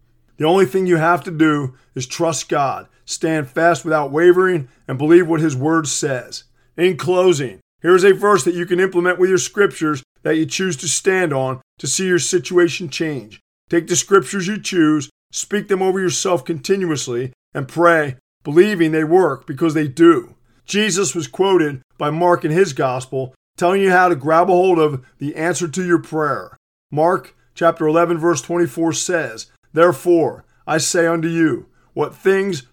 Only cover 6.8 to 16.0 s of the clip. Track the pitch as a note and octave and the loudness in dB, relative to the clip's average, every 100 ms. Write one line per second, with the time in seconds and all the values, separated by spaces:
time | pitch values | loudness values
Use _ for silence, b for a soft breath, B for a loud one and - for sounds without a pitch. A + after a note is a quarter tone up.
6.8 | F3+ D#3 C#3+ F3+ F#3 D3+ B2+ F#2+ _ _ | 0 0 -2 2 2 2 -2 -10 _ _
7.8 | D#3+ F3+ G3 F#3+ G#3 G3 F3 F3 F3 F3 | 2 4 6 4 2 2 2 -2 -2 0
8.8 | F#3+ F3+ F3+ F3 F#3 F#3 - - G3+ - | 0 0 0 2 2 2 -2 -2 -2 -2
9.8 | D#3 C#3 - _ D#3 D#3+ D3+ - F#3+ D3+ | -4 -4 -10 _ -4 -2 -2 -4 -4 -4
10.8 | E3 - G3 F#3+ F3 C3+ C3 C3 _ _ | -6 -4 0 0 0 -2 -4 -6 _ _
11.8 | C#3 - F#3 F3 - F#3 - F3+ E3+ - | -8 -4 -2 -2 0 -4 0 2 2 0
12.8 | E3+ - E3 C#3 G#2 - _ _ _ E3+ | -10 -8 -6 -8 -12 -20 _ _ _ -4
13.8 | E3 F3 - G3 D3 G3 F3+ G#3+ - F3+ | -2 -4 2 2 2 -4 -6 -8 -4 0
14.8 | D#3 D#3 C3+ _ _ - - G3+ G3+ F#3+ | 2 0 -4 _ _ -14 -6 -6 -2 0
15.8 | F#3+ F#3+ | 0 0